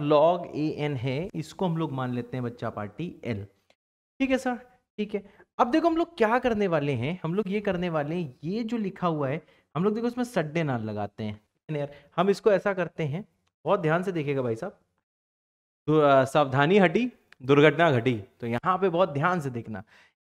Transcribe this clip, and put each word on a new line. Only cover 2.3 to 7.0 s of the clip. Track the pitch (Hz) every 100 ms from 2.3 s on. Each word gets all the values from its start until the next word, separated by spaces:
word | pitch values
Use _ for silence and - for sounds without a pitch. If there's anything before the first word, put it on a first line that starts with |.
| 127
हैं |
बच्चा | 120 120 117
पार्टी | 107 104 - 175 -
एल, | 117 107 101 _ _ _ _ _ _ _
ठीक | 269
है | 262
सर, | 254 240 - _ _ -
ठीक | 208
है। | 202 - _ _ -
अब | 240
देखो | 311 330
हम | 330
लोग | 330 -
क्या | 214 240
करने | 233 214 196
वाले | 160 143
हैं, | 123